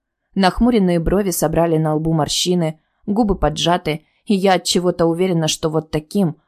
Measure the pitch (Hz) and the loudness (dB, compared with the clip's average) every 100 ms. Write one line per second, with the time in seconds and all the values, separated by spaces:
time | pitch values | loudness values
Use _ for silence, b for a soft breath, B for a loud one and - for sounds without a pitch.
0 | _ _ _ 196 185 - 233 240 180 170 | _ _ _ 0 0 2 2 2 2 0
1 | 160 185 196 - 151 165 170 156 156 156 | 0 0 -2 -2 0 0 2 0 0 -2
2 | 160 160 143 - 180 180 156 156 _ _ | -2 -2 -2 -2 -2 0 -2 -6 _ _
3 | - 208 214 185 147 156 165 175 156 147 | -4 -2 0 -2 -4 -2 -2 -2 -2 -8
4 | b b - 196 196 180 - 190 180 175 | b b -2 0 2 2 0 0 0 2
5 | 165 165 185 165 156 - 160 160 156 156 | 0 0 0 0 -2 -2 -2 -4 -4 -6
6 | 156 202 170 - | -4 -2 -2 -4